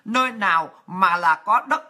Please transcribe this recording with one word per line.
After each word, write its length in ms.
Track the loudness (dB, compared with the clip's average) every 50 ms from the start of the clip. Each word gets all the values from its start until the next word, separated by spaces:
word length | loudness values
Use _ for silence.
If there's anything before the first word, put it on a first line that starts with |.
| -10
nơi 260 | -4 -2 -2 -2 -2
nào 380 | -2 -2 0 0 2 0 0 -4 -10 -20 _ -12
mà 300 | -4 0 0 2 2 2
là 240 | 2 2 2 2 2
có 160 | 0 0 0 0 0
đất 160 | -4 -4 -4 -8